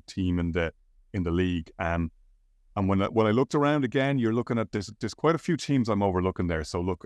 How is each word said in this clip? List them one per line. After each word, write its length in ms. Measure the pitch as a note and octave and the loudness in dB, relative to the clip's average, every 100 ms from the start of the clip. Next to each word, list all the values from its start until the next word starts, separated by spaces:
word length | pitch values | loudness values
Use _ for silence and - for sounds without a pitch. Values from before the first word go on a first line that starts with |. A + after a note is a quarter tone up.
| - | -6
team 320 | - F#2 F2 | -4 -2 0
in 120 | E2+ | 0
the, 220 | E2 E2 - _ _ _ | 0 -2 -4 _ _ _
in 80 | G#2 | -4
the 80 | F2 | -2
league. 420 | E2+ F#2 F2 D#2+ - | 0 0 -2 -6 -6
Um, 340 | F2 E2+ E2+ - _ _ _ _ _ - | -4 -2 -4 -8 _ _ _ _ _ -4
and 140 | F#2+ | 0
when 140 | G2 | 2
I, 20 | G2 | 2
when 220 | A2 A2 | 2 4
I 40 | |
looked 220 | A2 C#3 | 4 2
around 320 | D3+ C#3+ D3 C3 | 2 2 2 0
again, 320 | C#3 C3+ C#3 | 0 0 2
you're 160 | A2+ | 0
looking 240 | A#2 A#2 A#2 | 0 0 -2
at, 140 | A2 | -2
there's, 200 | G#2+ G2 G#2+ | -4 -6 -8
there's 140 | A2+ | -8
quite 220 | - D3+ E3 | -2 0 0
a 20 | |
few 180 | - D#3 | 0 -2
teams 320 | - C#3 A#2 | 0 0 2
I'm 140 | G#2 | 2
overlooking 460 | G2+ F#2 F#2 F#2 F2+ | 2 2 0 0 -2
there. 160 | E2 | -2
So 180 | D#2 F2+ | -4 -4
look, 240 | F2+ F2+ | -2 -4